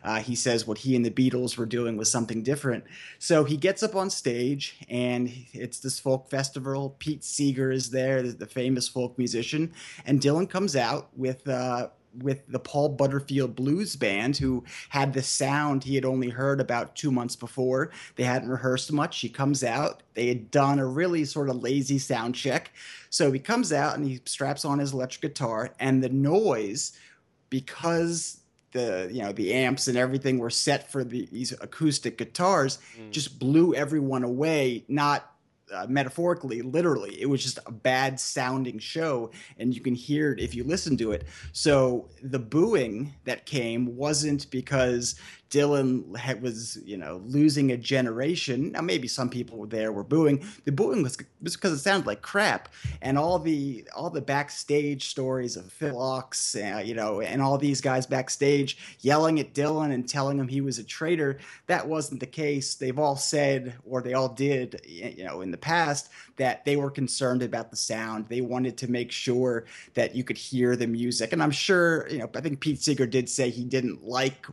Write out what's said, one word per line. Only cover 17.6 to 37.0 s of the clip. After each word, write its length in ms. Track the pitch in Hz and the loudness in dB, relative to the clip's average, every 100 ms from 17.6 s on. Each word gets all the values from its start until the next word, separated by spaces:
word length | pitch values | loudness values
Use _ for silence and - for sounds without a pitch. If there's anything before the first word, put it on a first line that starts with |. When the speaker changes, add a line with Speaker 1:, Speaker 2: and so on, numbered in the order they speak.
| 127 131 165 - - - | 0 2 0 -6 -10 -2
Speaker 1:
They 80 | |
hadn't 260 | 123 123 117 | 0 0 -2
rehearsed 420 | 123 127 127 - | -2 0 0 0
much. 280 | 147 170 - | 0 0 -4
He 80 | 117 | -6
comes 360 | - 139 139 | 0 0 2
out. 380 | 120 123 151 - _ | 0 0 -2 -4 _
They 120 | - 123 | -2 0
had 240 | 123 107 | -2 2
done 280 | 143 139 143 | 4 6 4
a 80 | 131 | 2
really 380 | 135 180 170 | 0 0 0
sort 240 | 139 151 139 | -2 -2 -2
of 140 | 123 | -2
lazy 360 | 120 139 127 139 | 0 0 2 0
sound 360 | - 123 117 | 0 -2 -2
check. 380 | 127 135 139 - - - - - | -2 0 -2 -4 -16 -18 -18 -4
So 240 | - 147 | 2 4
he 60 | 135 | 2
comes 340 | 143 233 202 | 0 0 2
out 240 | 147 147 - | 2 0 0
and 100 | 143 | -4
he 140 | 127 | -4
straps 400 | - - 139 139 | -8 -4 -2 -2
on 140 | 151 143 | -2 0
his 140 | 143 | 0
electric 300 | 135 127 - | -2 -4 -4
guitar, 520 | 143 - 123 110 120 - | -6 -4 -2 -2 -4 -2
and 240 | 135 131 | 2 4
the 60 | 127 | 4
noise, 840 | 135 139 190 214 120 104 117 - - - _ _ _ _ | 2 4 4 4 2 -2 -4 -6 -10 -20 _ _ _ _
because 920 | 131 135 - 170 165 170 165 - - _ _ _ | -6 -6 -4 0 2 2 -2 -6 -10 _ _ _
the, 380 | 123 117 92 92 | -2 0 -2 -2
you 100 | 123 | -4
know, 100 | 101 | -4
the 200 | 101 95 | -2 0
amps 360 | 123 127 135 - | 2 2 2 0
and 100 | 123 | 2
everything 400 | 127 135 135 127 | 2 0 0 0
were 120 | 117 | 0
set 400 | - - 139 - | 0 2 0 0
for 140 | 139 | -4
the, 240 | 123 120 - | -4 -4 -6
these 220 | 117 123 | -6 -6
acoustic 640 | - - - 156 139 120 - | -8 -12 -2 0 0 -2 -4
guitars, 640 | - - 180 180 135 - - 113 | -6 0 4 4 2 -2 -12 -18
Speaker 2:
Mm. 120 | 110 | -10
Speaker 1:
just 280 | 127 131 - | -6 -6 -2
blew 360 | 131 156 175 | 4 6 6
everyone 500 | 139 143 151 135 127 | 4 0 0 0 0
away, 600 | 123 123 156 156 131 117 - | -2 0 2 2 2 0 0
not, 420 | 143 143 143 - _ _ _ - | 2 4 2 -2 _ _ _ -12
uh, 160 | 95 101 | -8 0
metaphorically, 760 | 139 127 - 175 170 135 117 | 0 0 0 0 0 -2 -6
literally. 580 | 127 147 175 120 | -2 2 2 2